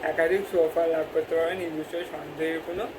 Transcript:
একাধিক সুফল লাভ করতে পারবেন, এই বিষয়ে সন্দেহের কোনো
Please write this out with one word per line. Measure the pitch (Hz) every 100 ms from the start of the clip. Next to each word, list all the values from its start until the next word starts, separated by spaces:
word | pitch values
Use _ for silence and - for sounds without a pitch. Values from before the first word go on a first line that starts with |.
একাধিক | - 156 165 190 196
সুফল | 185 160 165 165
লাভ | 160 156
করতে | 160 156 165
পারবেন, | 165 185
এই | 175
বিষয়ে | 156 156 170
সন্দেহের | 165 156 151 151 160 165 160
কোনো | 175 220